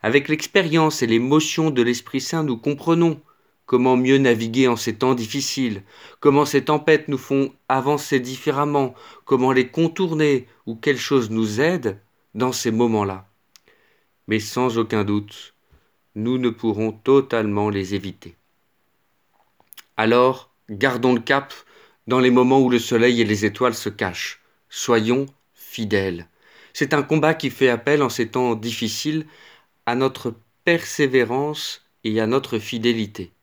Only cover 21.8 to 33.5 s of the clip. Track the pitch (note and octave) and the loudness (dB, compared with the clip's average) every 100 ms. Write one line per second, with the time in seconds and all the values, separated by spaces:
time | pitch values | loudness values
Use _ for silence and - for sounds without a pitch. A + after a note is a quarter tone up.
21.8 | _ _ - C3 B2+ B2 B2+ C3+ B2+ B2 | _ _ -4 2 4 4 4 4 4 2
22.8 | A#2 A#2+ A#2+ A#2+ G#2+ G#2 G#2 G2+ B2 A2+ | 0 2 2 2 2 2 -2 0 -2 -2
23.8 | - - G2+ F2+ - - _ _ _ - | -8 -6 -6 -6 -10 -12 _ _ _ -10
24.8 | - A#2 A2 B2 C#3 _ _ _ - - | 0 2 2 0 -2 _ _ _ -18 -10
25.8 | G#2+ G2+ F#2+ E2+ E2+ _ _ _ - - | -2 -2 -2 -6 -12 _ _ _ -20 -6
26.8 | C#3+ D3 C#3 D#3+ D3+ D#3+ C#3 - C3+ A#2 | 0 0 0 2 2 0 -4 2 2 2
27.8 | B2+ D3 C3 - A2 B2+ B2+ A2+ A2+ A2+ | 0 0 0 -2 -4 0 -2 -2 -6 -6
28.8 | A2+ - D#3+ D#3 D3+ - - - _ _ | -6 -4 -6 -6 -8 -18 -20 -20 _ _
29.8 | - A#2+ C3 C3 B2 A2+ _ _ - E3+ | -4 0 0 -2 -10 -10 _ _ 0 0
30.8 | - - C#3+ C3 A#2 B2 D3 D3+ - - | -2 -2 2 2 2 0 -4 -6 -10 -12
31.8 | _ _ A2+ G#2+ A2 B2+ C3 A2+ G#2 A#2+ | _ _ -4 -2 0 0 -2 -6 -6 -2
32.8 | A#2 A#2 G#2 - F2+ _ _ | 0 0 -2 -8 -14 _ _